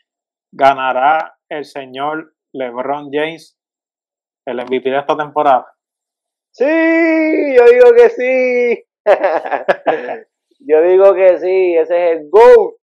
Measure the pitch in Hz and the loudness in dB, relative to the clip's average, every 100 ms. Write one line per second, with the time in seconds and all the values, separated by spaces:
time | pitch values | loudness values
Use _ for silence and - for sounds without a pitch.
0 | _ _ _ _ _ - 139 135 131 127 | _ _ _ _ _ 0 0 0 -4 -2
1 | 139 156 - _ _ 156 143 147 131 127 | 0 -2 -4 _ _ -14 -14 -16 -16 -10
2 | 147 156 160 _ _ 135 127 120 131 147 | -8 -8 -12 _ _ -10 -10 -8 -8 -8
3 | 147 143 156 160 - _ _ _ _ _ | -8 -6 -6 -8 -20 _ _ _ _ _
4 | _ _ _ _ - 123 120 127 131 120 | _ _ _ _ -12 -10 -6 -6 -4 -6
5 | 117 151 147 147 147 127 - _ _ _ | -4 -6 -4 -2 0 0 -2 _ _ _
6 | _ _ _ _ _ _ 269 330 330 330 | _ _ _ _ _ _ -2 0 0 0
7 | 330 320 311 311 294 254 240 247 247 233 | 0 -2 -2 -4 0 2 4 6 6 6
8 | 233 233 254 262 254 247 240 233 - _ | 4 2 -2 -2 -2 -2 -2 -4 -10 _
9 | 214 190 190 156 - 135 131 - - 160 | -2 -2 0 -4 -6 -8 -4 -4 -4 -6
10 | 123 113 - _ _ _ 135 151 175 185 | -8 -14 -18 _ _ _ -2 0 2 4
11 | 196 180 190 170 180 190 180 165 160 175 | 4 4 2 0 -2 -2 0 0 -2 -2
12 | 175 165 151 190 240 240 196 - | -2 -4 0 4 8 6 4 -6